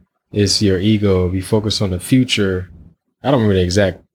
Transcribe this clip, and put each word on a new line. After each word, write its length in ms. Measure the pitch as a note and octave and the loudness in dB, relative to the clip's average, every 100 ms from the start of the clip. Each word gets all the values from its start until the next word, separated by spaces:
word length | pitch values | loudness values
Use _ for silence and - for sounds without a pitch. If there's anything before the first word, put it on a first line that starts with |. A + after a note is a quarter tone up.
| _ _ _ | _ _ _
it's 300 | G#2 G2+ - | 0 0 2
your 180 | G#2 F#2 | 0 2
ego. 480 | G#2 G#2+ G2+ F#2 F2+ | 0 2 2 0 0
If 60 | |
you 80 | F#2+ | -4
focus 380 | F2+ A2 G#2 G2+ | -2 -2 -2 -4
on 100 | G2+ | -4
the 100 | F2+ | -4
future," 720 | - C3 B2 - G2 F#2 F2+ - - _ _ _ | 0 0 2 0 -2 -2 -6 -16 -20 _ _ _
I 80 | B2+ | -2
don't 100 | C#3 | 2
remember 140 | G#2+ | 2
the 80 | F#2+ | 2
exact 400 | F2+ F#2+ F#2+ E2 _ | 2 0 0 -2 _